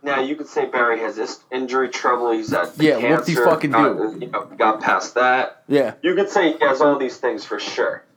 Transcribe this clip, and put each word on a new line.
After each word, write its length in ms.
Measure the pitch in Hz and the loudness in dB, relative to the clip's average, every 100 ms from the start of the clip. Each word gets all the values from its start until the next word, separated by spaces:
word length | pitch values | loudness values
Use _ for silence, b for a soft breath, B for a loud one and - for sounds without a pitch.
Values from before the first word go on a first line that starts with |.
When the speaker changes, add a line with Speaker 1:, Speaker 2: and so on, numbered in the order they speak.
Speaker 1:
Now, 180 | 143 139 | -4 -2
you 160 | 135 151 | -2 -4
could 100 | 147 | -4
say 200 | - - | -4 -2
Berry 340 | 127 120 113 | 0 0 0
has 160 | 110 107 | -4 -6
this 240 | 113 - _ | -8 -8 _
injury 380 | 127 131 127 127 | -6 -2 0 -2
trouble. 420 | - 135 120 120 | -2 0 0 0
He's 200 | 113 110 | -2 -2
had 200 | 131 87 - | -2 -4 0
Speaker 2:
Yeah, 220 | 151 127 | 2 2
whoop-de-fucking 720 | 127 156 - 151 156 156 151 | 2 2 2 2 4 2 2
Speaker 1:
cancer, 220 | 117 113 | 2 2
got, 180 | 95 107 92 | 2 -4 -6
Speaker 2:
do. 60 | 90 | -8
Speaker 1:
you 40 | |
know, 140 | 107 | -8
got 360 | - 95 113 107 | -8 0 0 2
past 340 | - 95 - | 0 0 0
that. 480 | 120 127 127 - - - | 0 2 2 0 -8 0
Speaker 2:
Yeah. 280 | 143 123 - | 0 0 -2
Speaker 1:
You 120 | 165 | -2
could 140 | 185 196 | 0 0
say 240 | 208 170 | 2 0
he 60 | - | 2
has 160 | 147 131 | 0 4
all 160 | 147 139 | 2 2
these 180 | 131 - | -2 -4
things 280 | 127 107 | -4 -4
for 140 | - 104 | -8 -8
sure. 460 | - - - - _ | -8 -2 -2 -4 _